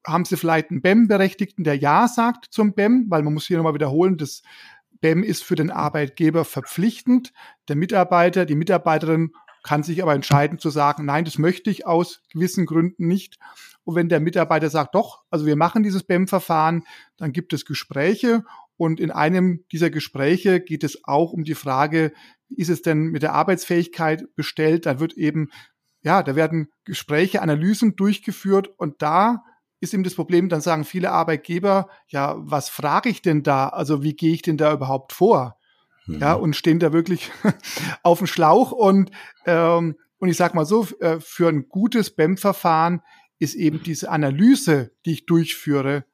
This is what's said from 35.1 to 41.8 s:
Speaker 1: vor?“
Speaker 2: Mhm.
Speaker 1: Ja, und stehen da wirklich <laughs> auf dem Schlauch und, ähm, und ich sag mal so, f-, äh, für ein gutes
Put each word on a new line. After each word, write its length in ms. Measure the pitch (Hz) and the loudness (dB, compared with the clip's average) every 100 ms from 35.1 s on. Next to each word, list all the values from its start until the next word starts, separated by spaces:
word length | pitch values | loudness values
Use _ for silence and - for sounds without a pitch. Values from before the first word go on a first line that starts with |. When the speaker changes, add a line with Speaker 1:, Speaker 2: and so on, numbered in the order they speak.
Speaker 1:
vor?“ 460 | - 196 180 123 - _ _ _ _ - | 2 4 4 0 -12 _ _ _ _ -12
Speaker 2:
Mhm. 140 | 80 | -4
Speaker 1:
Ja, 120 | 143 | 0
und 200 | 165 165 | 0 0
stehen 240 | 143 170 165 | 0 0 2
da 140 | 165 | 2
wirklich 380 | 165 170 180 - - | 0 0 -4 -6 -4
<laughs> 600 | 214 - - - 151 - | -2 -2 -8 -10 -10 -2
auf 160 | 175 170 | 0 2
dem 80 | 180 | 0
Schlauch 460 | - 156 196 254 | 2 4 6 4
und, 380 | 254 202 196 190 - - _ - | 2 4 4 2 -4 -20 _ 0
ähm, 500 | 165 170 170 165 151 _ - | 2 2 2 0 -6 _ -4
und 100 | 185 | -2
ich 80 | 165 | 0
sag 180 | 175 | 0
mal 100 | 170 | 0
so, 180 | 151 220 | 0 0
f-, 180 | 202 - | 0 -4
äh, 200 | 170 160 | -2 -2
für 280 | - - 170 | -6 -2 0
ein 200 | 151 - | 0 -4
gutes 460 | 190 | -4